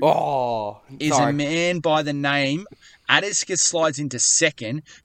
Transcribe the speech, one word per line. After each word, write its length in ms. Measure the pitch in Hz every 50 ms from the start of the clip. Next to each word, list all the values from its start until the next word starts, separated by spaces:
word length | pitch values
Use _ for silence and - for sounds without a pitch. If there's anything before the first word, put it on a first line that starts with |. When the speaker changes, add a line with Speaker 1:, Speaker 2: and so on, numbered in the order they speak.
| 131
Speaker 1:
Oh, 800 | 156 156 170 151 151 143 131 123 120 117 110 107 104 107 - _ - 135 135
Speaker 2:
Is 140 | 147 151 151
Speaker 1:
sorry. 140 | 131 123 -
Speaker 2:
a 40 | 143
man 460 | 143 147 143 160 170 170 175 175 170
by 240 | 151 170 156 156 151
the 100 | 147 143
name, 540 | 143 143 143 143 143 139 135 143 170 202 - - _ - - - _ _
Atticus 540 | - 131 151 175 202 196 - - - 185 165 -
slides 360 | - - 165 160 156 139 131
into 200 | 147 139 123 120
second, 640 | - - - - 170 156 - - 117 107 127 156 - - - -